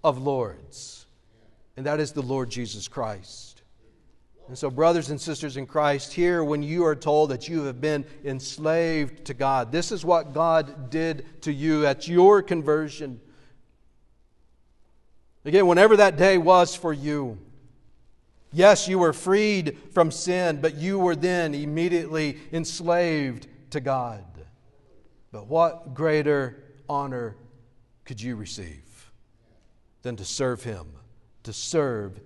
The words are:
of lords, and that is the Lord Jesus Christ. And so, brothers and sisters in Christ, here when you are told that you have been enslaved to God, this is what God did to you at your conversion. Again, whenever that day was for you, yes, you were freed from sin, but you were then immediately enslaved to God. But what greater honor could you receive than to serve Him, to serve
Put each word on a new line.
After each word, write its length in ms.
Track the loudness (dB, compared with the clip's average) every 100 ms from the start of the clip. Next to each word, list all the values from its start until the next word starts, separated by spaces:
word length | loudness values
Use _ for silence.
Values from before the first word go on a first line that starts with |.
of 140 | -2 0
lords, 880 | -2 -2 -4 -8 -20 -20 -20 -20 -20 _ _ _ _ _ _ -10
and 100 | -4
that 140 | -2
is 140 | -2
the 80 | -4
Lord 280 | -4 -4 -4
Jesus 380 | -6 -8 -10 -12
Christ. 760 | -8 -8 -8 -14 -20 -20 -20 _ _ _ _ _ _ _ _ -20
And 100 | -8
so, 120 | -8
brothers 400 | 0 2 2 -2
and 100 | -8
sisters 380 | -8 -8 -8 -10
in 80 | -6
Christ, 480 | -2 0 0 -4
here 300 | -2 0 0
when 200 | 0 -2
you 220 | -4 0 0
are 100 | 0
told 360 | 0 2 2
that 180 | -2 -6
you 140 | -6
have 180 | -6 -4
been 240 | -2 -2 -6 -12
enslaved 1040 | -10 -10 -10 -6 -2 0 0 -2 -4 -8 -14
to 80 |
God, 380 | -4 0 0 0
this 200 | -4 -4
is 140 | -4 2
what 280 | 2 2
God 560 | -2 2 2 0 -8 -8
did 360 | -4 -4 -4 -10 -10
to 100 | -8
you 340 | -4 0 2 2
at 220 | 0 0
your 340 | 6 8 8
conversion. 800 | 4 -2 0 -2 -2 -10 -12 -14 -20 -20 -20 -20 _ _ _ _ _ _ _ _ _ _ _ _ _ _ _ _ _ _
Again, 240 | 2 4 6
whenever 300 | 8 8 10
that 180 | 8 6
day 220 | 4 6
was 380 | 8 8 6 0
for 180 | -6
you, 460 | -6 -4 -4 -6 -10 -18 -20 -20 _ _ _ _ _ _ _ _
yes, 360 | 6 8 8 4
you 120 | 2
were 140 | 2
freed 640 | 2 0 2 2 0 -2 -8 -4
from 180 | 2 2
sin, 500 | 0 -4 0 0 0
but 140 | -2 -2
you 240 | -4 0
were 160 | 0 0
then 380 | 0 0 -2
immediately 840 | -4 -6 -2 0 0 -2 -4 -4 -6 -8
enslaved 960 | -6 -6 -6 0 2 2 0 -4 -8 -14 -20 -10
to 80 | -8
God. 440 | -4 -4 -4 -10 -16 -20 -20 _ _ _ _ -20 _ _ _
But 160 | -20 -4
what 460 | 0 0 0 -12
greater 680 | -4 0 0 2 0 -2 -8 -20 -20 -6
honor 480 | -6 -4 -8 -10 -12 -20 -20 _ _ _ _ -18
could 160 | -12
you 140 | -10 -10
receive 760 | -10 -14 -14 -16 -20 -20 -20 -20 _ _ _ _ _ _ _ _
than 120 | -14 -12
to 100 | -10
serve 380 | -4 -4 -4
Him, 220 | -8 -12 -14 -20 -20 -20 _ _
to 80 | -16
serve 680 | -12 -4 -2 -2 -4 -8 -14